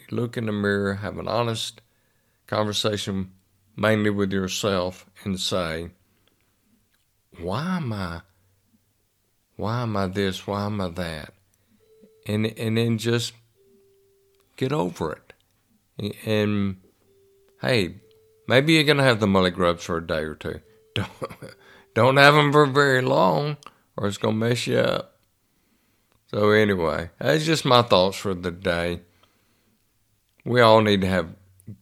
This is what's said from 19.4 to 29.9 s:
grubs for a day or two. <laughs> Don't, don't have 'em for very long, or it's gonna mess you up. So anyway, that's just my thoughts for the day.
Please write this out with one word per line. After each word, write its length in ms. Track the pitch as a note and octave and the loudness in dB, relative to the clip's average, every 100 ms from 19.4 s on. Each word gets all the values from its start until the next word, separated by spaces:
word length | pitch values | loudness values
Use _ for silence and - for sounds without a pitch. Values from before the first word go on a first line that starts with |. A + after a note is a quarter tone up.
| F#2 | 2
grubs 300 | F#2 F2 E2+ | 2 0 0
for 140 | - E2+ | -4 -6
a 80 | E2 | -4
day 180 | E2 | -4
or 120 | D#2 D2 | -4 -8
two. 260 | E2 - - _ | -10 -10 -14 _
<laughs> 160 | _ | _
Don't, 600 | - G2 - - - - - - - _ | -8 -8 -10 -14 -14 -20 -20 -20 -20 _
don't 240 | - B2 C3+ | 2 4 8
have 180 | C#3 D3+ | 8 8
'em 160 | D3 | 6
for 140 | D3 D3 | 4 4
very 360 | C3 C#3 C3 | 4 4 2
long, 560 | B2+ C#3+ F#3 D#3 D3 D3 - _ _ - | 2 2 2 2 -2 -8 -14 _ _ -6
or 120 | G2+ | -6
it's 100 | G2+ | -4
gonna 180 | A2+ A2 | -2 -2
mess 320 | A2+ A#2+ A#2+ | -2 -2 -2
you 100 | A#2+ | -2
up. 420 | A#2+ - - _ _ _ _ _ _ _ _ _ _ _ _ | 0 -2 -6 _ _ _ _ _ _ _ _ _ _ _ _
So 200 | G2 G#2 | -2 2
anyway, 600 | G#2+ G#2+ F#2+ D#2+ D#2 E2+ - | 4 4 2 0 -2 -6 -6
that's 280 | B2 D#3 D#3 | 0 0 0
just 180 | D#3 | -2
my 180 | C#3+ B2 | 4 4
thoughts 360 | A#2 F#2+ F#2 G2 | 6 4 2 -2
for 160 | G#2 | -6
the 180 | F2+ F2+ | -6 -6
day. 500 | E2+ G2 E2+ F2 E2+ - _ _ _ _ _ _ _ _ | -6 -4 -2 -2 -6 -12 _ _ _ _ _ _ _ _